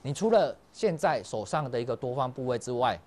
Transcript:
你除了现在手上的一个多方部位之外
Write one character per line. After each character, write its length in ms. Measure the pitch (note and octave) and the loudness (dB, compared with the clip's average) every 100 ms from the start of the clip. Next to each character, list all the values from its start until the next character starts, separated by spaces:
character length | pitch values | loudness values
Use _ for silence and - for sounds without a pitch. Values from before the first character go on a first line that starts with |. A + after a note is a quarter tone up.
你 120 | C3+ | -6
除 160 | C#3+ G#3+ | -2 4
了 240 | A3 D3 - _ | 4 4 -2 _
现 220 | - G#3+ D#3+ | -2 0 2
在 260 | F3+ C3+ | 0 0
手 220 | G2 A2+ G2+ | -2 -6 -2
上 240 | D#3+ C#3 | -2 -2
的 100 | A#2+ | -2
一 60 | A#2+ | -2
个 100 | C#3+ | -2
多 180 | B2+ | -2
方 180 | C3 B2+ | -2 -2
部 140 | B2+ B2+ | -2 -2
位 120 | A#2+ | -2
之 140 | - | -2
外 280 | A#2+ B2 F2+ | 0 2 0